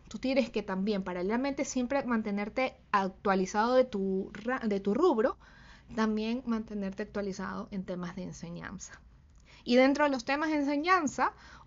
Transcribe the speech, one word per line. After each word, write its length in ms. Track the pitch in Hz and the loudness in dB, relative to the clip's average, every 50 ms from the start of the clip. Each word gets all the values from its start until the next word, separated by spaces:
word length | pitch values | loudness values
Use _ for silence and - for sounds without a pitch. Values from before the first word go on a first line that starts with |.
| - - | -20 -14
tú 80 | - 202 | -12 -4
tienes 320 | - 254 269 277 233 - | -2 2 2 2 2 2
que 140 | - 220 208 | 0 -4 -4
también 400 | - 190 190 190 220 208 190 190 | -2 -2 -2 0 0 0 0 -2
paralelamente 600 | 185 180 180 180 196 220 240 269 277 277 294 285 | -4 -4 -4 -2 0 0 0 0 -2 -2 -2 -4
siempre 400 | - - 254 247 240 277 277 254 | -2 -2 -2 -2 0 0 0 0
mantenerte 720 | 240 240 220 208 214 202 202 208 214 - 262 262 - - - - - | 0 0 0 0 -2 -2 -2 -4 -4 -2 -2 -2 -2 -4 -8 -10 -2
actualizado 840 | - 202 196 185 190 - - 208 190 190 185 190 - 208 220 240 254 | 0 0 0 0 -4 -2 0 2 2 2 2 0 0 0 2 4 6
de 100 | 254 254 | 6 4
tu 460 | 254 - 196 190 190 190 190 196 - - | 4 2 -2 -2 0 0 -2 -2 -4 -8
ra-, 340 | 202 208 233 254 - - 220 | -8 -6 -4 -4 -2 -2 0
de 120 | 202 196 | -2 0
tu 160 | 196 202 208 | 0 0 2
rubro, 420 | 240 339 370 285 220 214 277 294 - - - - - - - - - - - - | 4 4 4 4 6 4 2 2 0 -12 -20 -20 -20 -20 -20 -20 -20 -18 -10 -2
también 460 | 214 220 220 214 214 214 226 233 254 - | 0 0 0 0 0 -2 -2 -4 -4 -2
mantenerte 580 | 233 226 220 220 226 208 208 196 190 190 - 214 | -4 -4 -4 -4 -6 -6 -6 -6 -6 -6 -6 -8
actualizado 640 | 208 - 208 202 196 190 - 190 185 190 190 - - | -6 -6 -6 -4 -4 -6 -6 -6 -6 -6 -8 -8 -8
en 140 | 202 196 185 | -8 -8 -6
temas 300 | - 185 180 180 175 175 | -6 -6 -6 -6 -8 -8
de 80 | 190 180 | -8 -10
enseñanza. 760 | 175 160 - - 170 170 170 165 175 196 185 - - - - - - - - - - - - - - - - - - | -10 -10 -12 -12 -12 -12 -10 -10 -12 -12 -12 -14 -16 -18 -20 -20 -20 -20 -20 -20 -20 -20 -20 -20 -20 -20 -10 0 4
Y 80 | 240 | 6
dentro 300 | 247 262 269 285 294 302 | 6 8 6 6 4 4
de 40 | 285 | 2
los 140 | 269 254 233 | 2 0 -2
temas 260 | - 269 294 320 311 | -2 -2 0 0 0
de 60 | 311 | 0
enseñanza, 800 | 294 277 277 294 285 302 359 381 359 311 247 - - 262 403 - - - - - - - | 0 2 0 0 0 2 2 2 2 2 0 -2 0 -2 -2 -2 -6 -20 -20 -20 -16 -6